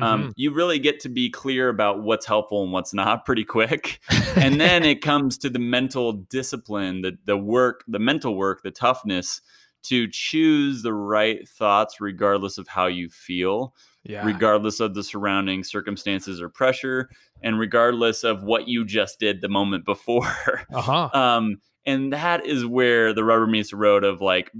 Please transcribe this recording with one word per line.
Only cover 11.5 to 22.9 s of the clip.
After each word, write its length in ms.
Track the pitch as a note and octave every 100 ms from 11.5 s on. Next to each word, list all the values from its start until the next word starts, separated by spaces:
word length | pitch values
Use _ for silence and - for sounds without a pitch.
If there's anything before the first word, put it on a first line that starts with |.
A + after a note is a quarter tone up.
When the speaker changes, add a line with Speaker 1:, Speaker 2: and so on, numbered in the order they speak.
| - G#2+ G2+ A2 -
Speaker 1:
regardless 560 | G2+ F#2 G#2 G2+ G2 G2
of 100 | F#2+
how 200 | F#2+ F#2
you 200 | F2+ E2+
feel, 680 | - - F2+ F#2 G#2 B2+ - _ _
Speaker 2:
Yeah. 220 | - G#2 G#2+
Speaker 1:
regardless 560 | F#2 A2 G#2+ G#2+ G#2
of 120 | A2 G2
the 80 |
surrounding 600 | G2 G#2 G2+ G2 G2 F#2+
circumstances 760 | F#2 G#2 G2 G2+ - F#2+ G2 F2+
or 80 | E2+
pressure, 600 | - C3 B2+ C3 B2+ B2+ - _ _
and 160 | A2+ A2
regardless 680 | A2 A#2 A#2+ A#2+ A#2 A2 A#2
of 180 | G#2
what 240 | G2+ A2+ A#2
you 160 | A#2
just 360 | A2 G#2+ F#2+ -
did 200 | G#2+ G2
the 60 | G2
moment 360 | G2 G2+ F#2+ E2+
before. 420 | G2 - A#2+ B2 - - - -
<laughs> 60 |
Speaker 2:
Uh-huh. 360 | B2+ A2+ D3+ D3+
Speaker 1:
Um, 480 | C3+ B2+ A#2 A2 G2 _ _ -
and 260 | C3+ C3+
that 340 | C#3+ F3 E3+ -
is 200 | C#3+ A#2+
where 480 | B2 B2